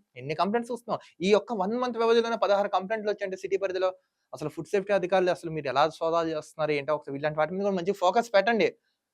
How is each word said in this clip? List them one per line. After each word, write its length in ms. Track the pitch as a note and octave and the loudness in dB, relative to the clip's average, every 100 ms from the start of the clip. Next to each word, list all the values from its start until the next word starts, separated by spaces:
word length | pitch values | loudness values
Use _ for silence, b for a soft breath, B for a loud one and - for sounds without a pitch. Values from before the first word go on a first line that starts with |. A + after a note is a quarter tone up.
| _ B2+ | _ -14
ఎన్ని 180 | C3 | -8
కంప్లైంట్స్ 360 | D#3+ F3+ A3+ A#3 | -2 0 -2 -4
చూస్తున్నాం. 280 | A#3+ - E3 b b | -10 -6 -8 b b
ఈ 100 | F#3 | 4
ఒక్క 180 | G#3 - | 4 2
వన్ 200 | A#3 F#3 A#3 | -4 -2 -2
మంత్ 200 | B3+ A3+ | -4 0
వ్యవధిలోనే 400 | A3+ A#3 A3+ A3+ | 2 4 2 0
పదహారు 320 | F#3+ G3 G3+ | 2 2 2
కంప్లైంట్లు 400 | F#3+ F#3+ A3 G#3 | -2 -2 -4 -4
వచ్చాయంటే 280 | G3+ G3 F#3 | -4 -6 -8
సిటీ 200 | F#3+ F#3+ | -4 -2
పరిధిలో. 320 | F#3+ F#3 F#3 F#3 _ _ _ | -2 0 -2 -2 _ _ _
అసలు 180 | C3+ D3+ | -10 -8
ఫుడ్ 180 | D#3 D#3+ | -8 -2
సేఫ్టీ 240 | G3+ G3 | -2 0
అధికారులు 380 | G3+ F3 F#3+ F3+ | 0 2 2 2
అసలు 200 | E3 E3 | 0 -4
మీరు 180 | D#3+ C#3+ | -6 -2
ఎలా 160 | C3 D#3 | 2 2
సోదాలు 380 | D3 E3 E3 E3 | 2 -2 0 0
చేస్తున్నారు 440 | D#3 - - D3+ | -4 -8 -4 -2
ఏంటో 200 | D3 C#3 | -2 0
ఒకసారి 220 | D3+ D3+ C#3 | -4 -4 -6
ఇలాంటి 220 | D3+ D3+ | -4 0
వాటి 140 | D3+ | -2
మీద 120 | F#3 | 0
కూడా 120 | G3+ F#3+ | -2 -2
మంచి 180 | E3+ | -2
ఫోకస్ 340 | G3 F3+ G#3+ A#3 | 0 2 2 4
పెట్టండి. 380 | G3 G3 A3+ D#3 - _ _ _ | 4 4 4 2 0 _ _ _